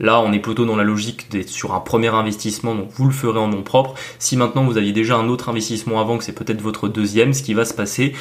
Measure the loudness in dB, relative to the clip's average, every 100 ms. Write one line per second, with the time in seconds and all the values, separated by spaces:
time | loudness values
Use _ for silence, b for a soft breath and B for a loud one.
0 | 2 4 4 2 0 0 2 2 2 0
1 | -2 -8 -6 -6 -6 -8 -4 -4 0 0
2 | 2 2 0 -4 -6 -4 -4 -4 -6 2
3 | 2 2 0 0 0 -2 2 2 2 B
4 | B B -2 2 2 2 2 2 2 2
5 | 2 2 2 0 -2 -4 -4 -4 -2 0
6 | 0 -2 -4 -8 -4 -4 -4 -4 -4 0
7 | 0 4 4 2 0 0 0 -2 -4 0
8 | 0 -2